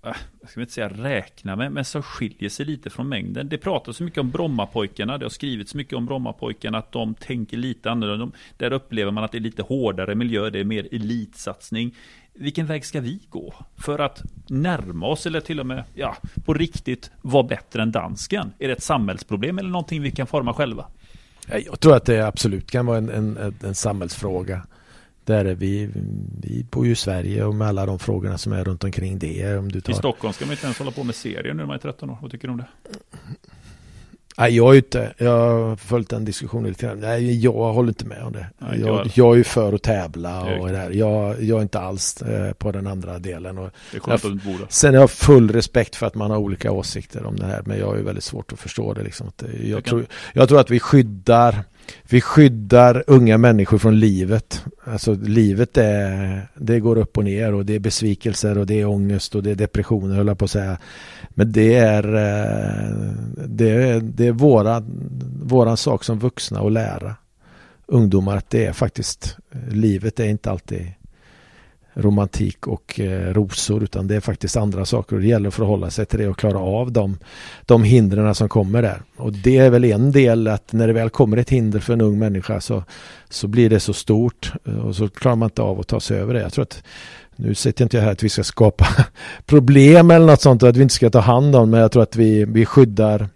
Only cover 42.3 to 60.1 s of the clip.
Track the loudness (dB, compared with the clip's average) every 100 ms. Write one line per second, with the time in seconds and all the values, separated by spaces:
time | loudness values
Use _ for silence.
42.3 | -6 -6 -6 -8 -8 -8 -10 -12 -12 -12
43.3 | -12 -14 -14 -14 _ -18 -14 -4 -2 -2
44.3 | -8 -8 -10 -8 2 4 8 6 4 6
45.3 | 8 8 2 0 -2 -2 -4 -8 -6 -4
46.3 | -4 -4 -4 -4 -4 -6 -10 -12 -12 -10
47.3 | -8 -6 -8 -8 -6 -4 -4 -6 -8 -10
48.3 | -14 -14 -16 -12 -8 -8 -8 -10 -12 -16
49.3 | -14 -14 -10 -6 -6 -4 -4 -4 -14 -8
50.3 | -6 2 2 2 -2 2 2 2 -4 2
51.3 | 4 4 0 -8 _ -20 -20 _ 0 2
52.3 | 6 6 4 4 8 8 6 6 6 8
53.3 | 6 6 4 4 4 4 4 4 2 0
54.3 | -2 -4 -12 -14 _ -10 -6 -2 -2 0
55.3 | 2 2 2 0 2 2 0 -2 -4 -6
56.3 | -8 -12 -12 -2 0 2 0 0 -2 -2
57.3 | -2 -2 -2 -2 -2 -2 -2 -2 -2 -4
58.3 | -4 -2 -2 0 0 0 0 0 -2 -4
59.3 | -6 -4 -2 -2 -2 -2 -2 -2